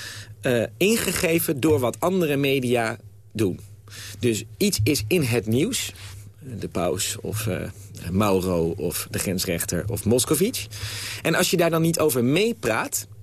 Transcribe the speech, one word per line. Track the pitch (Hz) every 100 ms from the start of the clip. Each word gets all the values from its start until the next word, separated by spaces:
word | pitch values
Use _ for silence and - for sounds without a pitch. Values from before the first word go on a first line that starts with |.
| - - - -
eh, | 139 120 107 -
ingegeven | 196 226 - 160 165 165 170 143
door | 160 151
wat | 120 -
andere | 175 190 160 139
media | 139 135 123 120 113 113 - - -
doen. | - 101 82 - - - - - -
Dus | 123 107 - -
iets | 196 -
is | 107 143 107
in | 180
het | 131 120 101
nieuws, | 117 208 233 - - - - - - 131 101
de | 90
paus | 101 85 76 - -
of, | 85 107 -
eh, | 82 - - - - 85
Mauro | 92 104 95 92 87 82 -
of | 85 - -
de | -
grensrechter | 101 90 - 85 - 87 101
of | 104
Moscovici. | 98 127 - 151 208 - - - - - - -
En | -
als | 165 180
je | 170
daar | 170
dan | 165
niet | 165 160
over | 156 131
meepraat, | 120 160 226 226 117 113 247 - - -